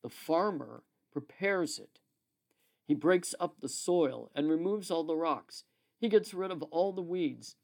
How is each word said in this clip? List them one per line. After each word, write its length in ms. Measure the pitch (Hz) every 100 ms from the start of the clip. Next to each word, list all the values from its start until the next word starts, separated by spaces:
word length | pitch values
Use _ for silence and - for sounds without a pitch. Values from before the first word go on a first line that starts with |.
The 60 | 120
farmer 720 | - - 165 208 165 120 117 _ _ _
prepares 640 | 147 143 - 196 190 160 -
it. 220 | - _ _ _ _ _ _ _ _ _ -
He 80 |
breaks 400 | 147 151 185 180 -
up 220 | 175 -
the 80 | -
soil 600 | - - 175 147 117 113
and 140 | 143 151
removes 420 | 160 180 208 180
all 140 | 165
the 100 | 160
rocks. 500 | 160 165 127 - - _ _ _ _
He 100 | 226
gets 240 | 208 208
rid 180 | 185 190
of 120 | 180
all 320 | 151 165 190
the 80 | 190
weeds. 540 | 170 180 160 120 113 -